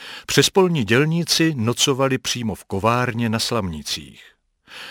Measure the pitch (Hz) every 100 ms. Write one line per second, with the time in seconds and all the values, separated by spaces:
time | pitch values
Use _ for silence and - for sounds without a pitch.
0 | - - - - - 196 185 165 104 117
1 | 151 170 165 - 160 143 110 139 151 131
2 | 135 131 - 120 113 90 - 98 110 120
3 | 123 117 117 113 - 117 95 78 - -
4 | 71 - - _ _ _ - - -